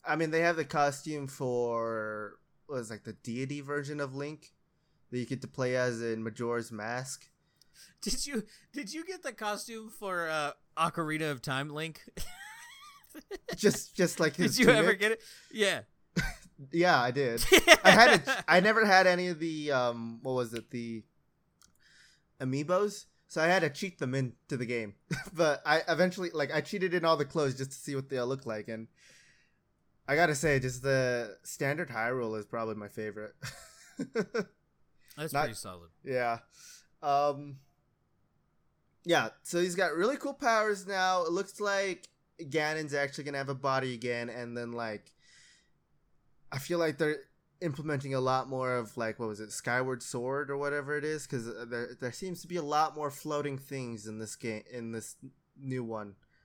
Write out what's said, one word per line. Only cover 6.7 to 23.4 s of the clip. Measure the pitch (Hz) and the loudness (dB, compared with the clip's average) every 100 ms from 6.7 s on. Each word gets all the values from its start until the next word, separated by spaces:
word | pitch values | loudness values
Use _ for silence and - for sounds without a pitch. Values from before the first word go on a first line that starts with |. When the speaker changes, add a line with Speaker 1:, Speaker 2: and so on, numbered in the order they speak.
Speaker 1:
Mask. | 110 107 123 135 - - _ _ _ _ - - _ | -10 -6 -6 -8 -12 -16 _ _ _ _ -20 -20 _
Speaker 2:
Did | 208 - 294 | -4 -4 -2
you, | 277 - - _ | -6 -6 -18 _
did | - 208 | -12 -10
you | 302 339 | -10 -10
get | 370 | -10
the | 269 | -10
costume | 220 214 208 - 226 220 | -6 -6 -6 -8 -12 -14
for, | - 202 180 165 | -10 -4 -4 -2
uh, | 156 147 - _ - | -2 -2 -6 _ -2
Ocarina | 165 170 156 156 156 | 0 0 -4 -2 -2
of | 135 | -4
Time | - 131 151 | -4 -4 -4
Link? | 147 160 151 - - | -6 -8 -10 -18 -8
<laughs> | - 740 831 880 932 1077 1077 1077 _ 311 - 392 - - | -8 -8 -18 -18 -20 -20 -20 -20 _ -20 -14 -14 -10 2
Speaker 1:
Just, | 208 - - - | 4 4 -6 0
just | 175 - | 0 2
like | 156 - | 0 2
Speaker 2:
Did | |
Speaker 1:
his | 175 233 | 0 6
Speaker 2:
you | 240 | 8
ever | 240 190 | 8 6
Speaker 1:
tunic? | 196 | 4
Speaker 2:
get | 208 | 2
it? | 226 - - - | 0 -8 -20 -16
Yeah. | 220 202 156 - _ _ - | 0 0 0 -6 _ _ -4
Speaker 1:
<laughs> | - - - - 135 | -4 -8 -20 -20 -4
Yeah, | 170 180 147 | 2 6 6
I | 123 | 4
did. | 127 131 117 - 370 | 2 0 2 8 8
Speaker 2:
<laughs> | - 330 190 | 10 10 12
Speaker 1:
I | |
had | - 240 220 269 | 12 10 10 4
a, | 247 - | -4 6
I | 175 | 6
never | 202 220 214 | 8 6 8
had | 190 185 | 8 8
any | 180 180 | 4 0
of | 160 | -2
the, | 165 156 147 | -4 -4 0
um, | 135 123 117 113 113 | 2 2 0 -8 -8
what | 131 | -2
was | 127 120 | -2 -2
it, | 117 - | -6 -10
the | 123 117 113 - _ _ _ _ _ - _ _ - - _ _ _ | -10 -8 -10 -12 _ _ _ _ _ -20 _ _ -20 -20 _ _ _
amiibos, | 131 135 147 180 208 202 - _ _ | -4 -4 0 2 2 -4 -18 _ _
so | 170 | 0